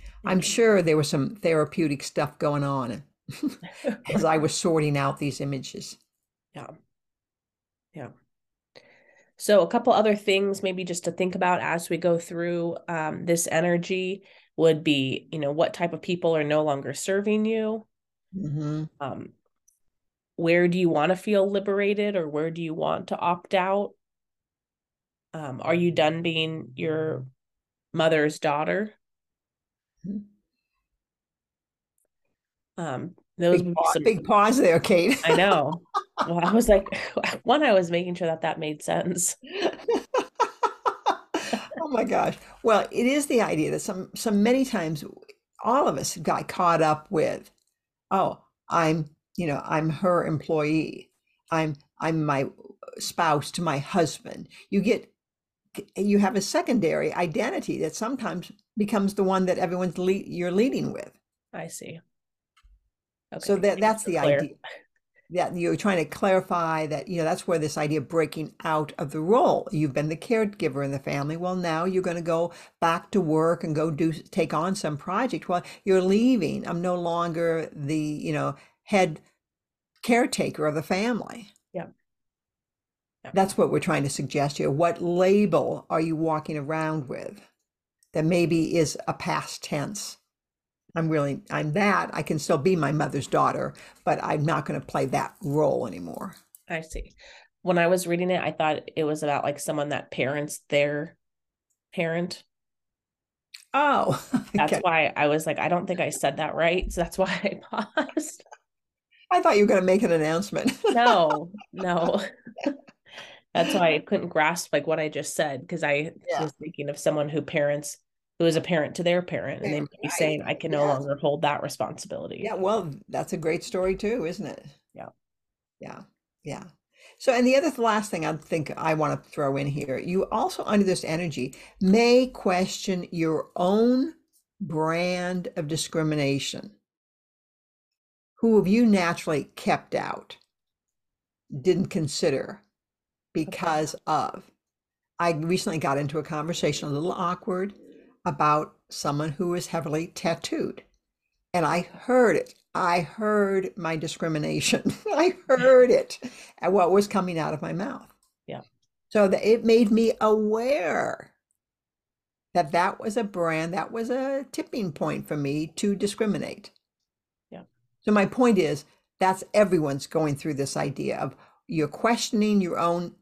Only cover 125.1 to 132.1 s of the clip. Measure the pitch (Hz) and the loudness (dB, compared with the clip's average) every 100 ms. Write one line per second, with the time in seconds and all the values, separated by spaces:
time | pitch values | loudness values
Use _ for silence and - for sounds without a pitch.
125.1 | _ _ _ _ _ _ _ - - - | _ _ _ _ _ _ _ -18 -18 -20
126.1 | _ _ _ 151 - 180 _ _ _ - | _ _ _ -14 -12 -14 _ _ _ -20
127.1 | - - 240 247 269 320 - 233 214 208 | -6 0 4 6 4 2 0 0 0 -2
128.1 | 175 156 156 - 165 143 - 160 156 147 | -4 -4 -4 -4 -4 -4 -4 -2 0 0
129.1 | 139 - - 139 139 143 143 143 127 - | -2 -6 -4 -2 0 -2 -4 -4 -6 -2
130.1 | 185 - 220 370 - - 208 185 175 - | -2 0 0 -2 -4 0 2 4 2 -2
131.1 | 160 175 139 131 - - - 185 214 240 | -4 -4 -4 -8 -10 -18 -2 4 6 8